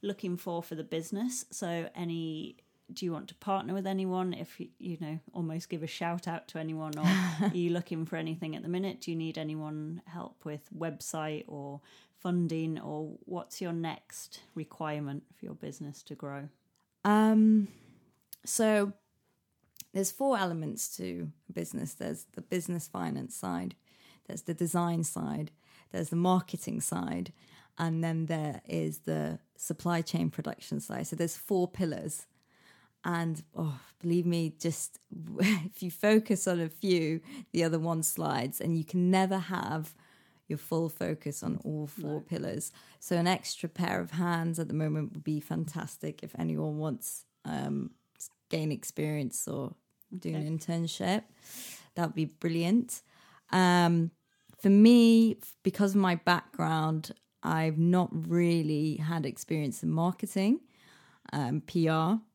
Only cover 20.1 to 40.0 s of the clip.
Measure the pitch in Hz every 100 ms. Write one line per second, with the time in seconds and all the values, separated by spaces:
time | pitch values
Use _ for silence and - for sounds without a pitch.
20.1 | - 277 233 185 165 151 151 - - 185
21.1 | 175 156 - _ 180 - - 165 - -
22.1 | 160 - - - 185 175 175 - - -
23.1 | 135 - - 95 87 90 - _ _ _
24.1 | _ _ - - 160 170 175 170 165 165
25.1 | 170 156 147 156 _ _ - _ 185 160
26.1 | 170 180 185 - 180 - - - 175 -
27.1 | - - - _ - _ - 170 160 165
28.1 | 160 160 165 151 - - 175 160 156 -
29.1 | 156 151 160 _ _ - 156 175 170 165
30.1 | 170 165 - 151 - - 143 - 117 156
31.1 | 160 165 - - 190 180 - 175 117 82
32.1 | - - _ _ _ _ _ _ _ 165
33.1 | 170 165 156 156 - 160 131 - _ 175
34.1 | 175 175 170 160 156 165 156 - - _
35.1 | - 165 - 190 202 165 - 180 - 208
36.1 | 214 214 190 - 175 165 - 196 180 160
37.1 | 160 - 277 - - 165 165 165 160 160
38.1 | - 156 139 127 - - 165 156 180 180
39.1 | 185 190 190 170 185 - 160 156 -